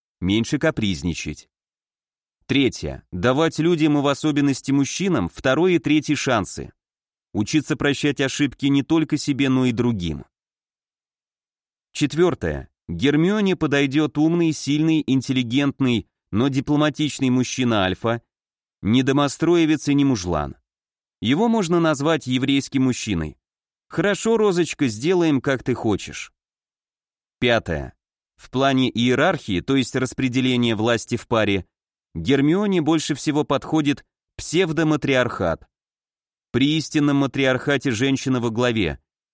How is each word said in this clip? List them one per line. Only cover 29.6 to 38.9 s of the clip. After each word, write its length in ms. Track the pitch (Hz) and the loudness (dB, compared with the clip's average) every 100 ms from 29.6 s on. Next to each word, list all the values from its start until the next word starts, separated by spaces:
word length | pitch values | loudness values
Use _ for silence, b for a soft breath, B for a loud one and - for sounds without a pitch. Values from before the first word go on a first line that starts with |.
то 160 | - 135 | 0 0
есть 200 | 120 131 | 0 -2
распределения 800 | 127 - 131 123 127 123 120 | -4 -4 -2 0 0 0 0
власти 420 | 107 113 117 - 117 | 0 0 0 -2 -8
в 100 | - | -2
паре, 400 | 117 101 98 - _ _ _ _ | 0 2 0 -4 _ _ _ _
Гермионе 680 | 82 82 139 143 185 208 185 | -6 0 2 4 2 2 0
больше 320 | 147 160 - | 2 0 0
всего 300 | 147 - 143 | -4 -2 -2
подходит 600 | 143 139 - 160 143 139 - _ _ - | 0 -2 0 0 0 -2 -6 _ _ -12
псевдоматриархат. 1300 | - 160 180 156 156 151 - 131 120 - 87 78 _ _ _ _ _ _ _ _ _ | -2 0 2 2 2 2 2 0 0 -2 -4 -4 _ _ _ _ _ _ _ _ _
При 240 | 120 139 156 | 0 0 0
истинном 420 | - 156 147 139 | -2 0 2 2
матриархате 720 | 139 139 135 127 - 139 139 | 0 0 0 0 0 -2 -2
женщина 500 | 110 135 135 139 127 | 0 0 0 0 -2
во 100 | 120 | -2
главе, 500 | 110 123 113 85 | 0 0 0 -2